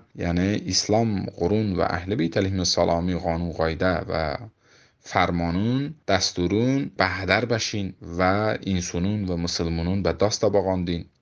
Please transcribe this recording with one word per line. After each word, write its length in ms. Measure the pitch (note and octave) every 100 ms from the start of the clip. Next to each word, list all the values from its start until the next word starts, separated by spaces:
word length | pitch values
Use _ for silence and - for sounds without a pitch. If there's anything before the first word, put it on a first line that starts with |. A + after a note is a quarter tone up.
| - -
یعنی 400 | F2 F2 F#2+ G#2 F#2
اسلام 580 | G2 - G#2 A2+ G2 G2
قرون 500 | - F2 G#2+ G#2+ E2+
و 60 |
اهل 340 | - E2+ F2+ A#2
بیت 220 | E3 A2
علیهم 220 | F#2+ F#2+
السلامی 540 | F2 - F2 E2+ F2+
قانون 380 | E2+ E2+ E2 E2+
قاعده 460 | D#2+ D#2+ D#2+ F#2 E2 -
و 280 | E2 D#2 - A2 - _ _ _ _
فرمانون 880 | - G2+ F2 F2 E2+ F2+ A2 C3 C#3+ D3+ -
دستورون 840 | F#2+ - - F2 G#2 B2 C#3 C#3+ -
بهدر 480 | F#2 F2+ F#2 G2 A#2
بشین 480 | A#2 - G#2+ F#2+ - - E2+
و 400 | F#2 G2 G#2+ -
انسانون 640 | - F#2 F2 F2 F#2 G#2+ F#2+
و 120 | E2+
مسلمانون 680 | E2+ - E2+ E2 E2+ G2
به 100 | F2
دست 320 | D#2+ G#2 - G#2+
بغاندین 600 | G2+ F#2 F#2 F2 E2+ - _